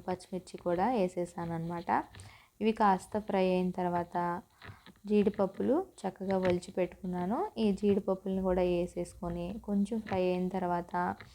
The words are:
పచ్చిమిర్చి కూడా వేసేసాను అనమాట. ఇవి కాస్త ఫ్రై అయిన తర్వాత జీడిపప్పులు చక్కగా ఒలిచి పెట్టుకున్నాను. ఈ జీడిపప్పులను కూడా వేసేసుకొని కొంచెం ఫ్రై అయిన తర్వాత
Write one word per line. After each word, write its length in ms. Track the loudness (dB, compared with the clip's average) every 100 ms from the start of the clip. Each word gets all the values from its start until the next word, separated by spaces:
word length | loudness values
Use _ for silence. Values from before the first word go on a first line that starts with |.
| -2
పచ్చిమిర్చి 500 | -6 -6 -10 -10 -6
కూడా 320 | -2 2 2
వేసేసాను 640 | 2 0 0 -6 -4 -6
అనమాట. 500 | -4 -4 -6 0 0 0 -10 -18 -20 -20 -2
ఇవి 120 | 0
కాస్త 460 | 4 4 4 0 -6
ఫ్రై 320 | -2 2 4
అయిన 200 | 2 0
తర్వాత 720 | 0 0 0 -2 -2 -2 -4 -8 _ -20 -20 -20 -14 2
జీడిపప్పులు 800 | 4 4 2 -2 0 0 0 0 -6 -8
చక్కగా 320 | -6 -2 0
ఒలిచి 340 | 2 0 -2
పెట్టుకున్నాను. 800 | -2 -2 -4 -6 -4 -2 -2 -4 0
ఈ 140 | 0
జీడిపప్పులను 720 | 2 2 2 2 -2 -2 0
కూడా 200 | 2 2
వేసేసుకొని 1000 | 4 2 0 -4 -8 -6 -6 -6 -6 -8
కొంచెం 360 | -2 0 0 -2
ఫ్రై 220 | -2 0
అయిన 260 | 2 2 0
తర్వాత 680 | 0 0 0 -2 -2 -2 -4 -10